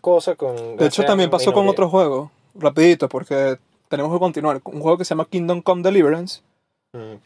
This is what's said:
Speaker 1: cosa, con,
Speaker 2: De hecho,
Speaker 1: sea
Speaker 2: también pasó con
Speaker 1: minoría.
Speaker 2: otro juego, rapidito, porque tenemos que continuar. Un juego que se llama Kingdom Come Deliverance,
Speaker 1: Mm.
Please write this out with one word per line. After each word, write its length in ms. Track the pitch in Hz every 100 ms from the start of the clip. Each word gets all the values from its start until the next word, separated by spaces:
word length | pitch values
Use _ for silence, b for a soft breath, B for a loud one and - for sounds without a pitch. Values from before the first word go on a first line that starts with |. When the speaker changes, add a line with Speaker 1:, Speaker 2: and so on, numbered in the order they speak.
Speaker 1:
cosa, 340 | - 175 185
con, 420 | 160 135 120 117 113
Speaker 2:
De 100 | -
hecho, 160 | -
Speaker 1:
sea 40 | 214
Speaker 2:
también 240 | 196 175
pasó 220 | 180 202
con 100 | 202
Speaker 1:
minoría. 80 | 196
Speaker 2:
otro 160 | 196 180
juego, 400 | 185 160 131 147 _ _
rapidito, 540 | 196 147 147 170 170 135
porque 480 | 127 - 139 135 131 _ _ -
tenemos 240 | 143 151
que 60 | 170
continuar. 420 | 180 156 151 139
Un 160 | - 151
juego 160 | 160 175
que 60 | 180
se 40 |
llama 160 | 160 160
Kingdom 320 | 180 170 175
Come 200 | 190 180
Deliverance, 580 | 180 196 147 165 180 - _ _ _ _ _
Speaker 1:
Mm. 220 | 123 110 107